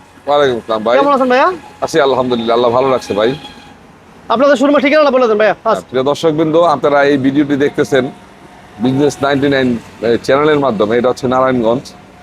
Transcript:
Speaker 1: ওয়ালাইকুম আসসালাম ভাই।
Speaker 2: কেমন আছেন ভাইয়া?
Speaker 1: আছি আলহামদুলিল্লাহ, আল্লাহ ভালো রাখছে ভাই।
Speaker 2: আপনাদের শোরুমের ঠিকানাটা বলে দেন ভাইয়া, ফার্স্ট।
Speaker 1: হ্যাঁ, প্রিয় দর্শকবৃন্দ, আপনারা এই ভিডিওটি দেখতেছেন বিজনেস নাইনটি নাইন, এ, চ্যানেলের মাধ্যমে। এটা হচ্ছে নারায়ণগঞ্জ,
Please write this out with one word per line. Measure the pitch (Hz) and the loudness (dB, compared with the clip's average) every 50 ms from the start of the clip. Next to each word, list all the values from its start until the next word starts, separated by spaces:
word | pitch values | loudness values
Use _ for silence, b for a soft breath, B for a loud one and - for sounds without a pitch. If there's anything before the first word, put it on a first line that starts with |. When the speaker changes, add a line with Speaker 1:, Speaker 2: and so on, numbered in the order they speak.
| - - - - - | -6 -16 -20 -14 -4
Speaker 1:
ওয়ালাইকুম | 139 143 147 143 131 123 113 | -2 0 2 2 2 0 -2
আসসালাম | - - 110 110 107 | -4 -4 -4 -2 0
ভাই। | - 240 269 | 0 0 2
Speaker 2:
কেমন | 277 285 277 | 2 2 2
আছেন | 247 262 254 | 0 2 0
ভাইয়া? | 247 254 302 359 370 311 - - - - | 2 2 2 0 -2 -4 -14 -20 -12 -10
Speaker 1:
আছি | - - - 160 | -8 -4 0 0
আলহামদুলিল্লাহ, | 143 135 131 123 127 127 123 117 113 113 117 | 2 2 2 0 0 -2 -2 -2 0 0 0
আল্লাহ | 117 123 120 | 2 2 2
ভালো | 113 127 135 135 | 2 2 0 0
রাখছে | 131 117 - - 104 | 0 -2 -2 -4 -2
ভাই। | 101 107 120 139 160 - - - - - - - - - - - - - - - - - - | 0 0 0 -2 -4 -10 -18 -20 -20 -20 -20 -20 -20 -20 -20 -20 -20 -20 -20 -20 -18 -6 -4
Speaker 2:
আপনাদের | 226 220 285 285 285 | -2 0 2 2 2
শোরুমের | 214 269 285 285 285 | 2 2 2 2 2
ঠিকানাটা | 233 285 285 311 302 285 | 2 2 2 2 2 2
বলে | 240 262 254 220 | 2 0 0 0
দেন | 214 208 | 0 2
ভাইয়া, | 214 202 170 - - | 0 0 0 -2 -2
ফার্স্ট। | - 156 95 | -2 -2 -2
Speaker 1:
হ্যাঁ, | 87 - | -4 -6
প্রিয় | 120 127 131 | -4 -2 -2
দর্শকবৃন্দ, | 143 143 - - 165 151 151 165 156 151 | -2 -2 0 -2 -2 0 0 -2 0 2
আপনারা | 165 175 170 147 131 - 147 143 143 139 | 2 2 2 0 0 0 0 2 2 2
এই | 143 143 139 | 2 2 2
ভিডিওটি | 127 139 135 147 147 139 143 | 0 0 0 0 0 0 0
দেখতেছেন | 131 143 139 - - 139 - 143 131 127 143 - - - - - - - - - - - - - - | -2 -2 -2 0 -2 -2 0 0 0 0 -2 -8 -14 -20 -20 -20 -20 -20 -20 -20 -20 -20 -20 -12 -4
বিজনেস | 110 127 131 135 147 143 - - | -4 -2 0 2 0 0 0 -2
নাইনটি | 139 139 143 135 139 143 | -2 -2 0 0 0 0
নাইন, | 139 135 131 127 120 113 - - - - | 0 0 0 0 -2 -4 -8 -14 -14 -6
এ, | 104 117 117 101 - | -2 -2 -2 -2 0
চ্যানেলের | - 135 139 147 156 151 143 | 0 0 2 2 2 0 0
মাধ্যমে। | 139 131 113 98 107 104 113 120 | 0 -2 0 0 -2 0 0 0
এটা | 113 127 | 0 0
হচ্ছে | 123 - - 123 | -2 -2 -4 -2
নারায়ণগঞ্জ, | 127 127 131 131 127 123 113 110 120 139 139 - - - - - - - | 0 0 0 0 0 0 0 0 0 -2 -4 -10 -20 -20 -20 -20 -20 -20